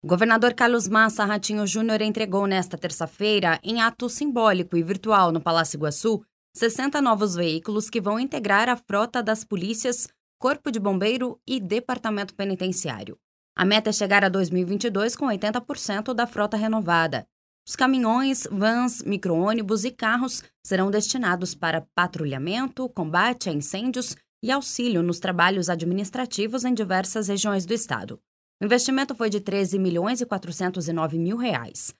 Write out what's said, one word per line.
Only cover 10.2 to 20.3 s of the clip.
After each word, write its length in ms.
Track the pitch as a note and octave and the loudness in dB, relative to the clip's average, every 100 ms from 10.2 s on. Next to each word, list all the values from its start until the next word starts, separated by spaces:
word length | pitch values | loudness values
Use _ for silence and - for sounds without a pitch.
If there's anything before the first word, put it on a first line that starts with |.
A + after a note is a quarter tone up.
| _ _ | _ _
Corpo 300 | B3+ D4 - | -2 0 -4
de 100 | A3+ | -2
Bombeiro 600 | G3+ F#3+ G#3 B3 B3 - - | 0 0 0 0 -2 -6 -6
e 120 | C4 | -6
Departamento 760 | F#3+ G#3+ A#3+ B3 A3+ G#3 G3 - | -2 -4 -2 -6 -4 -4 -6 -6
Penitenciário. 840 | G3 F#3 F#3 F3+ D#3 A2 - - _ _ _ - | -4 -2 -2 -2 -4 -8 -10 -16 _ _ _ -2
A 80 | F#3 | 2
meta 240 | G#3+ G#3+ | 2 2
é 40 | |
chegar 300 | G#3 G3+ G3+ | -2 4 4
a 60 | G3 | 4
dois 220 | F#3+ F3+ | 2 0
mil 100 | F3+ | 0
e 40 | F3+ | 0
vinte 180 | G3+ | -2
e 60 | A#3 | -2
dois 240 | G3 A3 A#3 | 0 -2 0
com 100 | C#4 | -2
oitenta 340 | G3+ G#3+ G#3+ | 0 0 -2
por 200 | A#3 C#4 | -4 -6
cento 340 | - G3+ G#3+ | -4 -4 -2
da 140 | A#3 A#3+ | -2 -2
frota 300 | G3+ G#3 G#3+ | 0 -2 0
renovada. 680 | A3 A3 F3 E3+ E3 C3+ - _ _ _ - | 0 0 2 2 2 -2 -8 _ _ _ -10
Os 80 | - | 0
caminhões, 720 | C4 C4 A#3 A#3 C4+ C4+ - | 2 4 4 2 2 2 0
vans, 520 | G3 G#3+ A#3 B3 A#3+ | 0 2 2 0 -2
micro-ônibus 840 | - G3+ F#3 E3 F#3+ A3+ G3+ G#3+ A3+ | -2 -2 0 2 2 0 0 -2 -2
e 60 | |
carros 520 | B3 A3 A#3+ B3+ | -2 -2 0 0